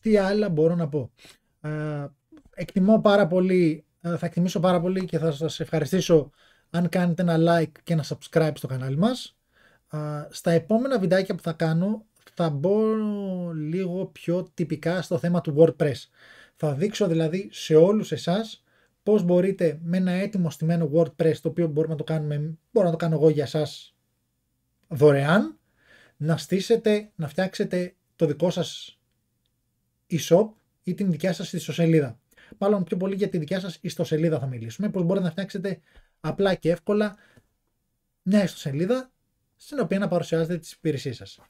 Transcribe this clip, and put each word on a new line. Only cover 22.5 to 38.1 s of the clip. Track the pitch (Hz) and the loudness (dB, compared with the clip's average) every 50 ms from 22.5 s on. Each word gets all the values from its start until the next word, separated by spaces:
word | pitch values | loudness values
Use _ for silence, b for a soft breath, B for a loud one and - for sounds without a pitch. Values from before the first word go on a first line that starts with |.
| 160 - _ _ | -8 -12 _ _
μπορώ | _ 226 190 | _ 2 2
να | 170 | 2
το | 165 | 0
κάνω | 160 170 165 160 | 0 -2 -2 0
εγώ | 147 151 160 | 4 4 4
για | 151 151 139 | 4 4 -2
σας | 120 - 156 151 147 - - - - _ _ _ _ _ _ _ _ _ _ _ _ _ _ _ _ _ _ _ | -2 -2 -4 -4 -4 -6 -16 -20 -20 _ _ _ _ _ _ _ _ _ _ _ _ _ _ _ _ _ _ _
δωρεάν, | _ 165 123 143 151 139 139 139 147 165 214 294 320 - _ _ b b b b b b b b b b | _ 0 6 6 6 6 6 2 4 2 2 2 0 -8 _ _ b b b b b b b b b b
να | b 147 156 165 | b -2 -2 -2
στήσετε, | 160 - - 180 196 190 - 226 226 226 214 214 208 208 - _ | -2 -2 -4 -4 -4 0 0 0 2 2 0 0 0 -2 -8 _
να | - 160 | -10 -10
φτιάξετε | 143 - - 190 185 - - 208 - - 180 180 175 _ _ _ _ _ | -6 -4 -4 -4 -4 -4 -6 -6 -4 -2 -4 -6 -6 _ _ _ _ _
το | _ 170 | _ 0
δικό | 151 147 151 165 180 | 0 0 0 0 -2
σας | - 185 156 - - - - - _ _ _ _ _ _ _ _ _ _ _ _ _ _ _ _ _ _ _ _ _ _ _ _ | 0 -2 -6 -6 -8 -14 -18 -20 _ _ _ _ _ _ _ _ _ _ _ _ _ _ _ _ _ _ _ _ _ _ _ _
e-shop | 175 151 - - 165 180 220 220 - _ _ _ _ _ _ | -6 -6 2 4 4 4 4 2 -4 _ _ _ _ _ _
ή | - 180 | -8 -6
την | - 202 190 | -4 -2 -2
δικιά | 165 147 - 190 175 | -2 -2 -2 -4 -4
σας | - 185 - - | -4 -8 -8 -8
ιστοσελίδα. | 170 - - 143 - 170 165 165 160 143 123 110 _ _ _ B B B B B | -8 -8 -8 -2 0 2 4 4 4 2 0 -6 _ _ _ B B B B B
Μάλλον | _ 202 202 208 196 180 | _ 0 2 2 2 0
πιο | - 214 | -2 -2
πολύ | 180 185 196 196 | -4 -2 -4 -2
για | 190 202 196 | -2 -4 -2
τη | - | -2
δικιά | 175 151 147 185 185 | -4 -4 -4 -4 -6
σας | 180 190 165 - | -6 -8 -14 -10
ιστοσελίδα | - 175 - - 165 - 165 151 160 170 156 139 | -10 -10 -6 -4 -4 -2 0 0 2 2 0 0
θα | - | -4
μιλήσουμε, | 135 127 120 113 113 113 - 196 208 | -6 -8 -8 -10 -12 -6 -4 -4 -4
πώς | - 190 170 | -2 0 0
μπορείτε | 165 190 196 185 | 0 0 0 0
να | 170 | -2
φτιάξετε | - - 196 196 - 196 170 202 190 b b b b b b b b b | -4 -4 -8 -6 -8 -6 -6 -6 -8 b b b b b b b b b
απλά | - 156 156 156 196 196 185 | -8 -6 -2 0 2 2 2
και | - - 156 | 2 0 0
εύκολα | 175 170 _ - 208 208 208 208 196 b b b b b b _ _ _ _ _ _ _ _ _ _ _ _ _ | 0 0 _ -2 0 0 0 -2 -4 b b b b b b _ _ _ _ _ _ _ _ _ _ _ _ _